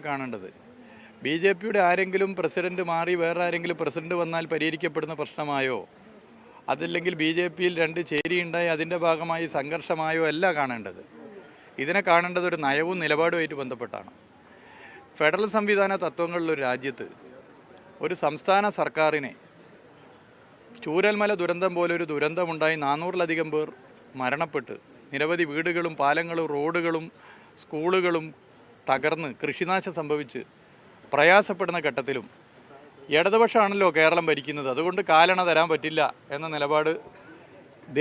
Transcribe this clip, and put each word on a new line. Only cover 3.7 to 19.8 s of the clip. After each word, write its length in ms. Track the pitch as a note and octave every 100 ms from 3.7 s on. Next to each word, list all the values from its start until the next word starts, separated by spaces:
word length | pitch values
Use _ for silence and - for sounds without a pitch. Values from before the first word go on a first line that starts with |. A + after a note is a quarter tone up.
| D#3+
പ്രസിഡന്റ് 340 | D3+ E3+ E3 F3
വന്നാൽ 240 | E3+ E3 E3
പരിഹരിക്കപ്പെടുന്ന 640 | D#3+ D#3+ D#3+ E3+ D3+ D#3 D#3
പ്രശ്നമായോ, 580 | D3 - D3 C#3 C3 A2+ F2 - - - - - - - -
അതല്ലെങ്കിൽ 400 | D3 E3+ E3+ F3 E3
ബി 80 | D#3+ E3
ജെ 80 | F3+ E3
പിയിൽ 160 | F3+ E3+
രണ്ട് 180 | D#3+ E3 E3
ചേരിയുണ്ടായി 580 | D3 E3 F3+ E3+ E3+ E3+ D#3
അതിൻ്റെ 220 | E3 F3 E3
ഭാഗമായി 420 | D#3+ E3 E3 E3 D3+
സംഘർഷമായോ 720 | C#3 D#3+ - D#3+ D#3+ E3 D#3
അല്ല 200 | D3+ F#3+ D3+
കാണേണ്ടത്. 440 | C3+ A#2 G2 F#2 - - - - - - - -
ഇതിനെ 180 | C#3 F#3+ F#3+
കാണേണ്ടത് 380 | E3+ F3 F3+ F3
ഒരു 80 | E3 C#3
നയവും 340 | C#3+ E3 F#3
നിലപാടുമായിട്ട് 540 | D#3 D3+ E3+ E3+ D#3 C#3+
ബന്ധപ്പെട്ടാണ്. 500 | B2+ A#2+ A2+ G#2 G2 - - - - - - - - - - -
ഫെഡറൽ 280 | D#3 F#3 G#3 G#3+
സംവിധാന 380 | G#3 G3+ G3 G3 E3+
തത്വങ്ങളുള്ളൊരു 580 | - E3+ F3 E3 D3 C3
രാജ്യത്ത് 400 | B2+ C3+ - F2+ - - - - - - - - - D#3
ഒരു 100 | F3+ D3+
സംസ്ഥാന 400 | D3+ - F#3+ G#3 G3
സർക്കാരിനെ 540 | C#3+ D#3+ D#3 D3 B2+ - - - - -